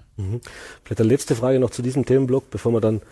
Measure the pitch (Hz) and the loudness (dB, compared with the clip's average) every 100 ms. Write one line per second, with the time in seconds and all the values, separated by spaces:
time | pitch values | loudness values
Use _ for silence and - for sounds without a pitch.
0 | - - 95 120 - - - - - 107 | -14 -10 -6 -6 -10 -18 -20 -16 -8 0
1 | 110 135 - 120 123 131 123 - 123 131 | 2 2 2 0 2 2 2 -2 -4 -2
2 | 120 127 131 131 - 101 117 113 110 110 | 2 2 2 0 -2 -4 0 2 2 0
3 | - | -6